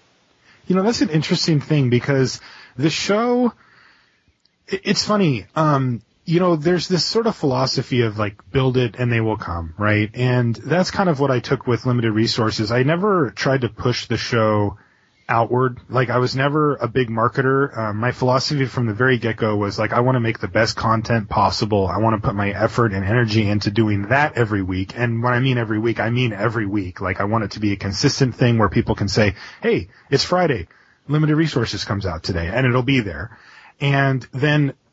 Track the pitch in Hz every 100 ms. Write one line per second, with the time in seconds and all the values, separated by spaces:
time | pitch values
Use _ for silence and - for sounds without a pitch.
0 | _ _ _ _ _ _ - 185 196 240
1 | 294 156 - 170 - 156 - 151 127 120
2 | - 139 131 - - - - - 156 151
3 | - 208 240 247 247 - _ _ - _
4 | _ _ _ _ _ _ - 190 - 208
5 | - 208 180 120 92 - 156 143 131 120
6 | - _ - 165 185 165 151 180 - 180
7 | - 220 226 - 147 127 131 - 117 127
8 | 117 107 104 - - 135 131 127 123 -
9 | 123 117 113 107 107 87 82 82 104 104
10 | 107 120 123 123 120 107 - 160 185 -
11 | 190 139 139 127 - 135 - 117 127 123
12 | 113 107 113 - 110 107 104 120 131 170
13 | 208 185 127 - 143 135 120 - 123 120
14 | - 113 - 120 110 107 101 101 _ _
15 | _ _ - 117 113 120 127 123 - 120
16 | 127 120 123 127 143 151 151 135 120 131
17 | 120 113 117 - 131 135 139 117 110 104
18 | 120 - 127 131 - 147 131 - 117 101
19 | 127 123 117 110 113 104 101 98 107 113
20 | 123 131 113 113 101 98 117 - 117 110
21 | 107 117 101 - 95 92 107 104 95 95
22 | 110 110 123 104 101 98 113 - 117 98
23 | 95 120 117 107 104 104 107 104 110 101
24 | 101 131 151 151 113 104 92 92 95 -
25 | 120 117 120 123 135 123 110 110 113 110
26 | 110 120 127 98 104 113 101 104 92 -
27 | 95 95 101 113 101 - 107 98 101 92
28 | 147 - 131 - 123 117 104 - - 107
29 | 101 - 104 - - - 226 190 92 -
30 | - 139 - 180 175 117 87 _ _ _
31 | - 147 156 151 165 143 113 101 - 101
32 | 98 82 - 90 85 110 131 123 123 135
33 | 101 101 107 - - - - - 139 139
34 | 139 131 - 127 151 151 139 - _